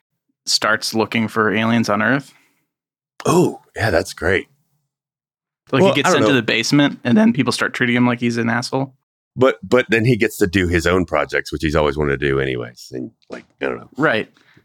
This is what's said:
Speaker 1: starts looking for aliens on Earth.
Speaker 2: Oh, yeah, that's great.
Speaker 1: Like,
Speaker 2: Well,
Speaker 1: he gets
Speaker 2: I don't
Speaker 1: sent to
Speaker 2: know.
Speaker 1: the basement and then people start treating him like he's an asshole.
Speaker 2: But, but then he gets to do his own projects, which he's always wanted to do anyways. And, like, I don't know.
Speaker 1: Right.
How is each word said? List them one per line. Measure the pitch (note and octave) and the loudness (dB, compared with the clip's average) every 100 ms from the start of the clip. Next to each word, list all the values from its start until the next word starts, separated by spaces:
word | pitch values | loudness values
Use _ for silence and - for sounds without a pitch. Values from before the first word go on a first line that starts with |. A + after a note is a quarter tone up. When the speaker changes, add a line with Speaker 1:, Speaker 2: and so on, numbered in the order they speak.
| _ _ _ _ - | _ _ _ _ -6
Speaker 1:
starts | - A2 G#2+ - | -2 0 -2 -2
looking | A2+ G#2 A#2 A2 | -2 -2 -2 -2
for | - G#2+ | -2 0
aliens | G2+ A2+ A#2 G#2+ | 0 0 0 0
on | G2+ | 0
Earth. | G#2+ C3+ - _ _ _ _ _ _ _ _ - - | 0 -2 -4 _ _ _ _ _ _ _ _ -8 0
Speaker 2:
Oh, | E3 D3+ - _ - | 2 2 -2 _ -6
yeah, | G#2 | -2
that's | E2 - | -2 -2
great. | - E2 F#2 - _ _ _ _ _ _ _ _ _ _ _ _ | -6 -2 -2 -4 _ _ _ _ _ _ _ _ _ _ _ _
Speaker 1:
Like, | C3+ | 2
Speaker 2:
Well, | F#3+ | 2
Speaker 1:
he | D3 | 2
gets | C#3+ | 2
Speaker 2:
I | |
don't | D#3+ | 2
Speaker 1:
sent | A2 | 4
to | |
Speaker 2:
know. | C3 | 2
Speaker 1:
the | |
basement | A2+ A#2 A2+ D3 C#3+ - | 2 0 2 2 2 0
and | B2 A2+ | 0 4
then | A2+ | 4
people | B2 B2 | 2 0
start | - A2 | -2 -4
treating | - B2 B2 | -2 0 2
him | B2 | 2
like | A#2+ | 0
he's | A#2+ A#2 | -2 -2
an | A#2 | -2
asshole. | A#2 A#2+ C3+ C3+ - _ _ _ - | -4 -4 -6 -6 -10 _ _ _ 0
Speaker 2:
But, | C3 - | 2 2
but | F#2+ B2 B2+ | 0 0 2
then | A2+ A2+ | 2 2
he | A#2 | 2
gets | A2+ - | 0 0
to | G2+ | 0
do | G2 F2+ | 2 2
his | E2+ D#2+ | 2 2
own | F#2 F2 | 0 0
projects, | D#2 C#2+ D2 - | -2 -2 -4 -6
which | D2+ | -4
he's | D#2+ D#2 | -2 0
always | D2+ D2 | 0 0
wanted | D2 C2+ | -2 -2
to | C#2+ | -2
do | C2+ | -2
anyways. | C2 B1+ A#1 A#1+ - | -2 -6 -10 -16 -16
And, | B1+ A#1+ - _ | -12 -14 -16 _
like, | - - _ | -20 -20 _
I | - | -8
don't | B2 | -8
know. | - - | -12 -2
Speaker 1:
Right. | D3+ A2 G2 _ _ _ | 0 0 -4 _ _ _